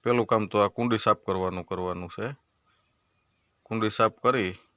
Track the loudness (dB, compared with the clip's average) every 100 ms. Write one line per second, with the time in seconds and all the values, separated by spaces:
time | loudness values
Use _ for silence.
0 | 2 0 2 0 2 2 2 0 -2 0
1 | 2 0 0 -2 -2 -4 -8 -6 -6 -6
2 | -10 -10 -10 -10 _ _ _ _ _ _
3 | _ _ _ _ _ _ -8 -2 -2 2
4 | 0 2 0 2 -2 -4 _